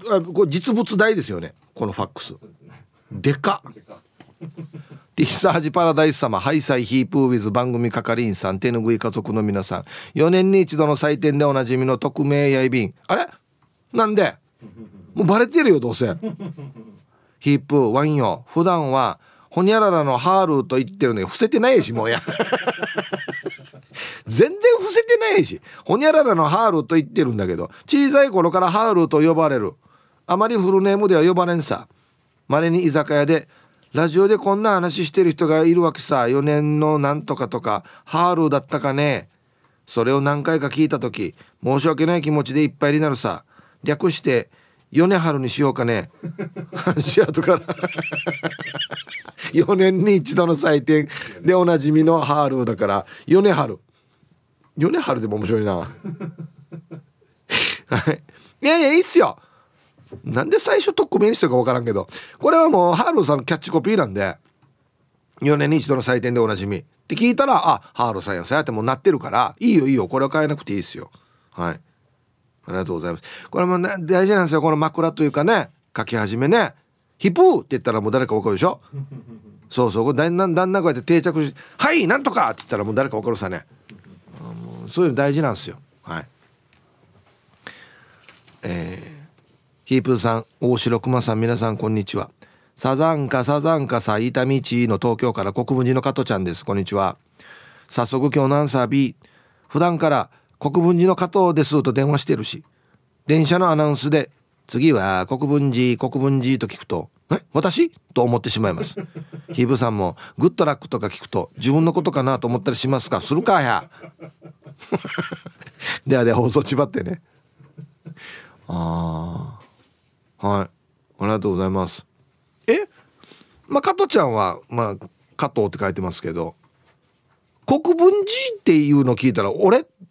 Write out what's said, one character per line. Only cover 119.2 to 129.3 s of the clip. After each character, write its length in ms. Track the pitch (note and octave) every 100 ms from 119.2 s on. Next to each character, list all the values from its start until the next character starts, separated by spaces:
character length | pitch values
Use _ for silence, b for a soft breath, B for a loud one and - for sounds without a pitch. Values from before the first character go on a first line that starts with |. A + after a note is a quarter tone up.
| E2 E2+ F2 - b b b _ _ _ _ _
ー。 60 | G2+
は 180 | G2+
い。 40 | F#2 _ _ _ _ -
あ 40 |
り 60 | G2+
が 120 | A2
と 100 | G2+
う 20 |
ご 60 | F#2
ざ 80 | F#2+
い 40 |
ま 160 | F#2+ F2+
す。 180 | - - _ _ _ _ _ -
え？ 220 | C#4+ G#4 b b b b b b b -
ま 100 | C#4
あ、 40 |
加 120 | C#4+
ト 140 | F#4 F#4+
ち 100 | A3+
ゃ 40 |
ん 100 | D3
は、 260 | A2 F#2+ F2 -
ま 280 | A#2+ A2+ G2
あ、 60 | F#2+ _ _ -
加 160 | C#3+
藤 120 | - G#2
っ 40 |
て 80 | -
書 100 | G2
い 60 |
て 60 | F#2+
ま 100 | F#2
す 120 | E2
け 100 | -
ど、 220 | E2+ E2 - _ _ _ _ _ _ _ _ _ _ -
国 160 | C#4 E4
分 20 | E4+
寺 160 | F4 G4+ G4 A#4 C5+ G#4+
っ 40 |
て 140 | - D#3
い 140 | D3
う 120 | C#3+
の 80 | B2+
を 40 | A#2
聞 120 |
い 40 | C3